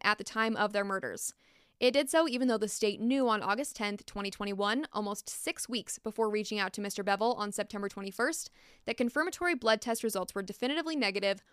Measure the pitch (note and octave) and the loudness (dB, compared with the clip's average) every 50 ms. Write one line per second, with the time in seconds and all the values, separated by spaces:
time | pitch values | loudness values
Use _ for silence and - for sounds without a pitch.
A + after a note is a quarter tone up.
0 | - G3+ G#3 - G3+ - - A3 A3 A3+ A3+ - G#3 G#3 G#3 G#3 G3+ G3+ G3 F#3+ | 2 2 2 2 -2 -6 -2 0 2 2 2 2 2 2 2 0 0 0 -2 -2
1 | - A#2+ F2+ - - - - _ _ _ _ _ _ _ _ - - B3+ A#3+ C#4 | -2 -4 -6 -4 -6 -8 -8 _ _ _ _ _ _ _ _ 2 2 4 4 4
2 | D4 - - D#4+ E4 D#4+ A#3+ B3 C4 B3+ A3+ G#3+ G#3 G#3 - - - G#3 G#3 - | 4 4 4 4 4 4 2 2 4 4 4 4 2 0 -2 0 0 0 0 2
3 | A3 A#3 C4 C#4 C4 A#3+ G#3+ G#3 - F#3 G3+ A3+ D4 - - - A3 G3+ G3+ G#3 | 0 2 2 4 4 4 2 2 2 0 0 0 -2 -6 -4 -4 -4 -4 -4 -6
4 | - - - G#3 G3+ G3 G3 - G#3 G3+ G3+ F#3+ G3+ G3+ A3 C4 D#4 - - - | -10 -10 -8 -6 -6 -6 -4 -4 -4 -4 0 0 2 2 2 0 -2 -2 -4 -4
5 | G#3 G3+ G#3 - - - - - - D#4+ E4+ - - - D4 A3+ - - - - | -2 -2 -4 -6 -8 -10 -8 -6 -4 -4 -4 -4 -6 -4 -4 -4 -4 -6 -10 -8
6 | - A3 G#3 - A3+ G#3+ G#3 G#3+ G#3+ - A3 G#3 G3 F#3 - - G3+ G3+ - - | -8 -6 0 0 2 2 2 0 -2 -2 -2 -2 -2 -2 -2 -4 -6 -4 -4 -2
7 | G3 G3+ G3 G3 G#3+ A#3 B3 - G#3 G#3 G3+ - G3+ - - G3+ G3+ G3 - G3+ | 0 2 2 4 4 2 2 2 -2 -4 -2 -4 -4 -4 -4 -6 -6 -6 -6 -6
8 | G3 G3 F#3+ - A#3 D4 D#4+ - - - _ _ - - - _ - - A#3 - | -10 -8 -2 0 0 0 0 -2 -6 -10 _ _ -20 -20 -20 _ -6 -4 0 0
9 | B3 A#3+ - D4 D#4 F#4 - - F4 F4 E4+ B3 - A3 A3 G#3+ - B3 A3+ A3+ | 0 0 2 0 0 0 -2 0 0 0 0 2 4 4 4 4 2 -2 -2 0
10 | - A3+ - G3 F#3 - - G3+ G3 F#3 G3+ - A#3+ B3+ C#4+ D#4+ D#4 D#4+ D#4+ D4 | 0 -2 -2 -2 -4 -4 -4 -6 -6 -6 -6 -4 -2 -2 0 0 -2 -2 0 0
11 | A#3+ G3 F#3+ G3 G3+ G3 G3 G3 - _ | 0 0 0 2 2 2 0 0 -4 _